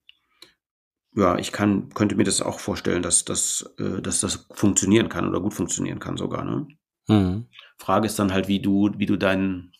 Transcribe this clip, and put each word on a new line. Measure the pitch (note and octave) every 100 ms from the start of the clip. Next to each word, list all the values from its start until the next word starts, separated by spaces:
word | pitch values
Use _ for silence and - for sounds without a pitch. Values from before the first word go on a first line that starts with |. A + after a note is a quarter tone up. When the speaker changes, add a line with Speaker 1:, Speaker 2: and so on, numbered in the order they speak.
| _ _ _ _ - _ _ _ _ _ _
Speaker 1:
ja, | A2 F#2 -
ich | -
kann, | - G#2 G2 -
könnte | - G#2
mir | G2+
das | G2 -
auch | - -
vorstellen, | - F2+ G2 F2+
dass | F2+ - -
das, | F#2 - - - -
äh, | G#2 F#2+
dass | F#2+ -
das | G2 - -
funktionieren | - G#2 F#2 F#2+ A2 -
kann | - F#2+
oder | F2+
gut | G2+
funktionieren | - E2+ - - F2+
kann | F2+ -
sogar, | - G1+
ne? | G1+ - D#3 - _ _ -
Speaker 2:
Mhm. | G#2+ F#2 G2 A#2+ - - -
Speaker 1:
Frage | - G2 G#2+
ist | G#2+
dann | G2+
halt, | F#2+ F#2+
wie | G2
du, | G2+ G2 G#2 G2
wie |
du | G2+ G2
dein, | G2 F#2+ F#2+ F2+ F2+ _